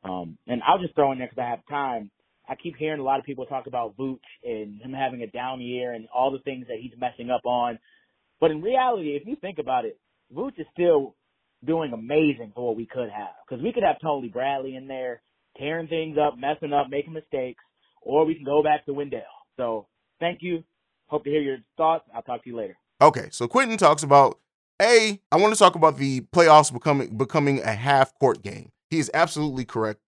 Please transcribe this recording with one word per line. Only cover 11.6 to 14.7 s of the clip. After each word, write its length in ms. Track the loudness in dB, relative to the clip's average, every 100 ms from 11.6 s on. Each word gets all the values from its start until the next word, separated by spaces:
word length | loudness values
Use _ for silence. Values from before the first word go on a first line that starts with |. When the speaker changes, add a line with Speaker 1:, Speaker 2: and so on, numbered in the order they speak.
Speaker 1:
doing 300 | -4 -4 -4
amazing 580 | -8 -2 2 2 0 -10
for 120 | -6 -4
what 100 | -4
we 80 |
could 240 | -8 -8 -8
have. 260 | -8 -14 -16 _
'Cause 160 | -8
we 100 | -4
could 120 | 0
have 140 | 0 0
Tony 280 | -4 -4 -6
Bradley 480 | -6 -4 -4 -6